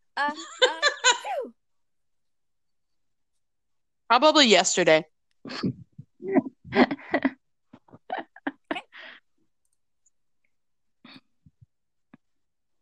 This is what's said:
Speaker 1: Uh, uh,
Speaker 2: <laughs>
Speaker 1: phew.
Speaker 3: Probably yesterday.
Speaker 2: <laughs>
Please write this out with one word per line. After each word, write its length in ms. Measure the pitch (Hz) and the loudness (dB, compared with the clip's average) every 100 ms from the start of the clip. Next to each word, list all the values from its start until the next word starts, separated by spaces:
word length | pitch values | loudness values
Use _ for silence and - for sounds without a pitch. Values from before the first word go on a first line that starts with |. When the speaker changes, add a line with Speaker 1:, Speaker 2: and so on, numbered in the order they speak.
| _ - | _ -6
Speaker 1:
Uh, 140 | 285 | -6
uh, 40 | |
Speaker 2:
<laughs> 1080 | 302 330 - 494 320 587 - 494 - - 622 | -6 -14 -2 -2 0 -4 0 0 0 -4 -10
Speaker 1:
phew. 100 | 440 - _ _ _ _ _ _ _ _ _ _ _ _ _ _ _ _ _ _ _ _ _ _ _ _ _ | -10 -16 _ _ _ _ _ _ _ _ _ _ _ _ _ _ _ _ _ _ _ _ _ _ _ _ _
Speaker 3:
Probably 400 | 240 311 302 254 | 2 4 6 6
yesterday. 560 | 180 180 - 170 156 - _ _ _ - | 4 4 0 4 4 2 _ _ _ -16
Speaker 2:
<laughs> 60 | - - - - - - _ 370 392 - - - 403 - 285 - - 269 - _ _ _ - _ - _ 762 - - - - _ 359 - - - - _ _ _ _ _ _ _ _ _ _ _ _ _ _ _ _ _ _ - - _ _ _ _ _ _ _ _ _ - _ _ _ _ _ _ | -8 -6 -6 -14 -20 -20 _ -4 -2 -2 -10 -4 0 0 0 -6 -4 -4 -6 _ _ _ -20 _ -20 _ -14 -14 -14 -14 -14 _ -12 -12 -20 -20 -20 _ _ _ _ _ _ _ _ _ _ _ _ _ _ _ _ _ _ -20 -20 _ _ _ _ _ _ _ _ _ -20 _ _ _ _ _ _